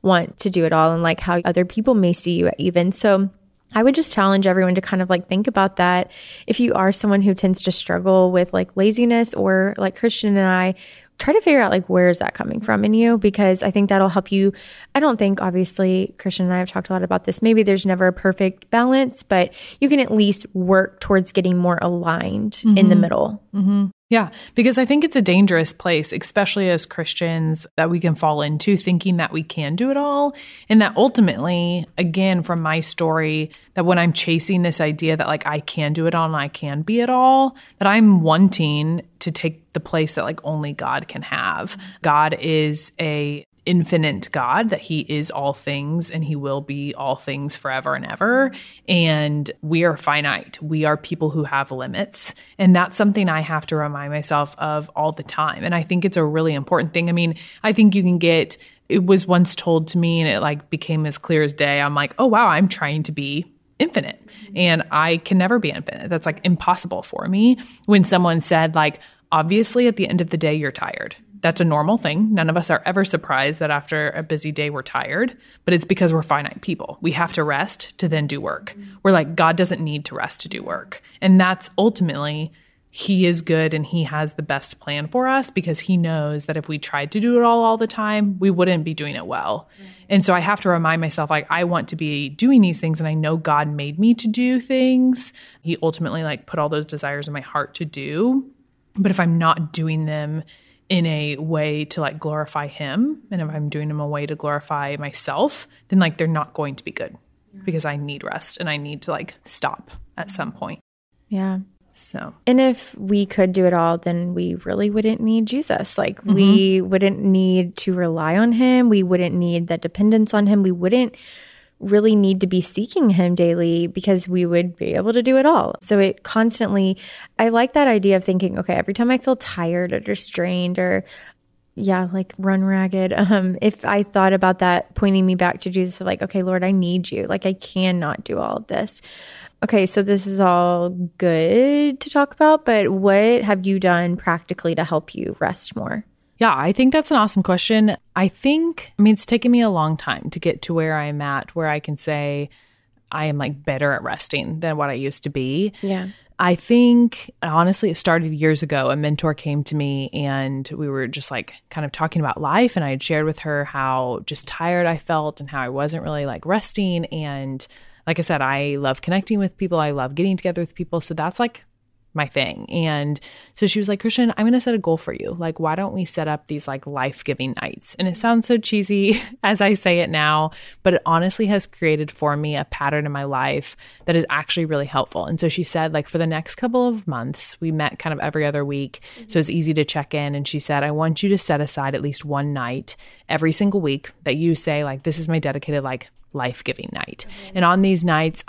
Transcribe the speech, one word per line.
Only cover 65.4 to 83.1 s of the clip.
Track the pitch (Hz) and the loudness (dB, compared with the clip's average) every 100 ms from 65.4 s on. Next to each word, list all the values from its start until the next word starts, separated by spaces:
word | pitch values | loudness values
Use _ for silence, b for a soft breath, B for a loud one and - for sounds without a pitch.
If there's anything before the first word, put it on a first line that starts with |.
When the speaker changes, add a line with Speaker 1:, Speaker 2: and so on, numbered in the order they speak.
| 185 240 | 4 2
Speaker 2:
be | 165 | 0
infinite." | - - - - | -6 -10 -12 -6
That's, | 165 160 | -4 -2
like, | 160 | -2
impossible | 185 170 - 180 180 92 | 0 0 2 -2 -2 -8
for | - - - | -8 -8 -4
me. | 190 233 254 B B - | 4 4 4 B B 4
When | 202 | 4
someone | 185 185 175 165 | 6 4 2 2
said, | - 165 160 | 2 2 2
like, | 160 151 151 b b _ | 2 0 -2 b b _
"Obviously, | 160 160 202 220 247 247 | 0 2 2 2 4 2
at | 226 | 2
the | 185 | 0
end | 175 | 0
of | 165 | 0
the | 165 | -2
day, | 156 151 | 0 0
you're | 147 | -4
tired." | - - - - - _ - | -6 -10 -8 -12 -14 _ -2
That's | 165 160 | -2 2
a | 170 | 2
normal | 151 151 220 | 2 2 0
thing. | 175 156 214 208 | 0 0 2 2
None | 160 | 2
of | 165 | 0
us | 165 | 0
are | 160 - | 0 0
ever | 185 | -2
surprised | 196 160 - 135 139 156 | 0 -2 -2 0 0 -2
that | 156 | -2
after | 143 - 156 151 | -4 -2 -4 -2
a | - | -4
busy | 160 156 156 | -6 -6 -4
day, | 151 147 | -6 -6
we're | 143 | -6
tired, | 131 127 135 156 247 - b b - | -6 -6 -4 -2 -2 -4 b b 0
but | |
it's | 175 - | 0 2
because | 185 175 | 2 2
we're | 160 | 2
finite | 156 147 143 - | 0 -2 -2 -10
people. | - 165 - - | -8 -6 -8 -6
We | 170 | -4
have | 147 190 | -2 -4
to | - | -2
rest | 151 143 196 - - - | -2 -2 -2 -4 -6 -4
to | 175 | -2
then | 156 147 | 0 -2
do | 143 | -4
work. | - - 202 202 202 B | -6 -8 -12 -18 -20 B
We're | 196 | 4
like, | 180 147 165 | 4 2 2
"God | 165 170 | 2 4
doesn't | 180 - | 0 0
need | 156 147 143 | -4 -6 -8
to | - | -8
rest | - - | -8 -6
to | - | -8
do | - | -10
work." | - - 196 - b b | -8 -10 -10 -20 b b
And | 190 185 | 6 6
that's | 185 185 - - | 6 0 -4 0
ultimately, | 208 208 175 143 147 151 160 b b b _ | 0 2 -2 -2 -6 -6 -8 b b b _
he | - - | -10 -2